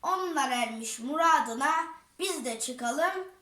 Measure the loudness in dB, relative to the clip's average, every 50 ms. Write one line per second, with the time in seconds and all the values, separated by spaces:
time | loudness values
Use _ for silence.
0 | 2 0 0 0 0 -2 0 0 0 0 2 0 0 -2 -4 -8 -8 -8 -8 -6
1 | -6 -4 0 4 6 6 6 6 4 0 -2 0 2 2 2 2 0 -4 -8 -16
2 | -20 _ _ -6 -4 -2 -2 -2 -2 -4 -4 -4 -4 -6 -4 -4 -2 -2 0 2
3 | 2 0 0 -2 -8 -8 -14 _